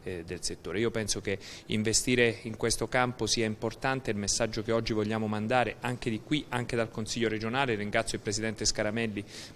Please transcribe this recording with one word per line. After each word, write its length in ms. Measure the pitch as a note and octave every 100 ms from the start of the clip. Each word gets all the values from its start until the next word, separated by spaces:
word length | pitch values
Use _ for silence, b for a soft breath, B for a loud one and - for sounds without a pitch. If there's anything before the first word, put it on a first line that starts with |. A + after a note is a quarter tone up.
eh, 200 | - F2+
del 200 | E2+ F2+
settore. 360 | - E2+ - F2
Io 120 | A#2
penso 280 | A2+ G#2+ G#2+
che 200 | G#2 F#2+ B B B
investire 720 | G#2+ G#2+ G#2 - B2 A#2+ G#2
in 140 | A#2 G#2+
questo 300 | A#2 - A2+
campo 380 | B2+ B2 B2 G#2+
sia 220 | - A2
importante, 640 | A2 A2+ - C3+ C3+ -
il 60 | G#2
messaggio 440 | G2+ - A2+ A2
che 100 | G#2+
oggi 220 | A2+ A2+
vogliamo 320 | A2 G#2 A2 G#2+
mandare 520 | G#2+ A2 B2+ A2 -
anche 320 | A#2+ B2 B2+
di 100 | A2
qui, 220 | - D3+ -
anche 260 | B2 A#2+ A#2
dal 160 | A2+
Consiglio 360 | - G#2+ A#2+ A2+
regionale, 460 | G#2+ A2+ B2+ C#3
ringrazio 460 | G#2+ G#2 A2+ A2 A2+
il 40 |
Presidente 420 | - G#2 A2 G#2 A2
Scaramelli 580 | - G#2+ A2 A#2 G2+ A2 B B